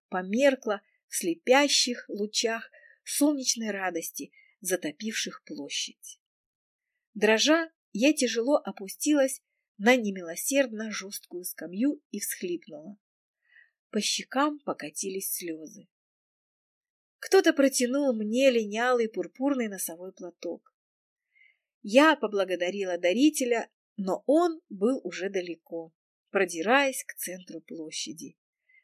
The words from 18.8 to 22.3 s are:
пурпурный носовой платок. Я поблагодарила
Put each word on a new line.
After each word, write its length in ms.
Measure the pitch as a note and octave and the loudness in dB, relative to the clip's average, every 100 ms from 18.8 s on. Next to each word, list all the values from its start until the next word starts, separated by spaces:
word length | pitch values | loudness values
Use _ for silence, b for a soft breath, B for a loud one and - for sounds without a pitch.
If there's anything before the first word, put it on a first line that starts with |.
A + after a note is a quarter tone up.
| B3 B3 A3 | 2 2 0
пурпурный 580 | F#3+ F3 - C4+ C4 A3+ | -4 -8 -2 -2 0 -2
носовой 440 | F#3+ - E3+ F#3 | -6 -8 -8 -14
платок. 640 | F#3 F3+ - F3 E3 _ _ _ _ _ _ _ b b b _ _ | -14 -16 -10 -10 -10 _ _ _ _ _ _ _ b b b _ _
Я 320 | G3+ A#3 D#4+ D4 | 2 6 6 4
поблагодарила 800 | G#3+ | 0